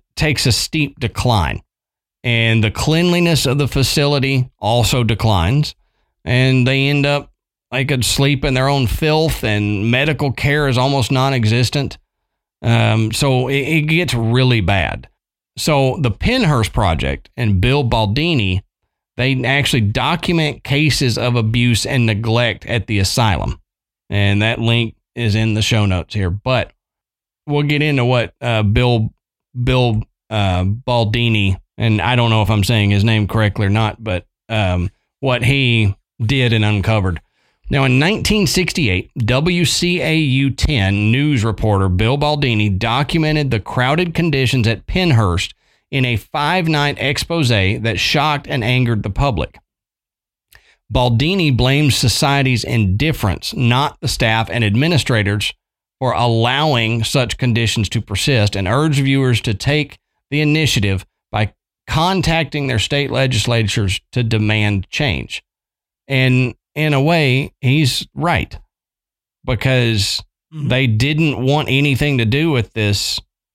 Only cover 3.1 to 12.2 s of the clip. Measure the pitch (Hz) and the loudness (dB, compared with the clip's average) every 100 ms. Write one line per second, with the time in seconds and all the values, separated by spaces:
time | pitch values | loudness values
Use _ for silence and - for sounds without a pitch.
3.1 | 175 170 151 139 143 143 139 127 - 143 | 2 2 0 0 0 0 0 0 0 0
4.1 | 143 135 135 127 - 104 120 110 135 113 | 0 0 0 -2 -4 -2 0 0 0 0
5.1 | 110 110 98 82 139 151 - _ _ _ | 0 2 2 2 0 -2 -6 _ _ _
6.1 | _ - 123 131 131 123 135 139 143 139 | _ -2 0 2 2 2 2 2 0 0
7.1 | 143 - _ _ _ - 127 139 135 113 | -2 -4 _ _ _ -8 -4 -2 -2 -2
8.1 | - 139 139 147 131 135 139 120 - 156 | 0 0 0 0 0 0 2 0 0 0
9.1 | 156 160 - 120 104 104 104 110 123 147 | 2 0 -2 -2 -2 0 -2 0 0 0
10.1 | 135 143 - 147 147 143 127 131 139 - | -2 -4 -2 0 0 0 0 0 0 0
11.1 | 135 135 135 107 117 120 147 131 - _ | 0 0 0 2 2 0 -2 -6 -8 _
12.1 | _ | _